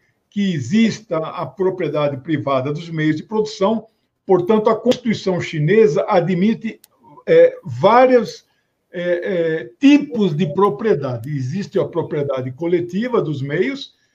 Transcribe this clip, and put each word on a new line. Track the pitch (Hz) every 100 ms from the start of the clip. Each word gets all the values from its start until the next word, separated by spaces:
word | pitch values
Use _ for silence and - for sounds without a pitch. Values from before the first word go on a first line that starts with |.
| _ _ _
que | 202 196
exista | 160 113 214 220 - - 160
a | 156 156 165
propriedade | - 185 185 156 147 147 135
privada | 170 151 117 135 135
dos | 151 165
meios | 160 156 151
de |
produção, | - 214 - - 196 226 - _ _ _ -
portanto, | 185 175 220 214
a | 220
Constituição | 240 254 233 196 190 175
chinesa | - 160 151 220 208 170 -
admite, | 196 165 175 208 220 220 - _ _ _ - -
é, | 165 170 -
vários, | 165 117 180 240 262 247 202 - _ _ _ _ _
é, | 175
é, | 175 175 175 175 165 160 - -
tipos | 277 285 - 214 196 147
de | 190
propriedade. | 185 208 208 220 156 135 117 127
Existe | 147 127 185 190 180
a | -
propriedade | 170 143 156 139 135 127
coletiva | 127 170 175 175 185 247 240
dos | 151 147
meios, | 139 160 240 277 - _ _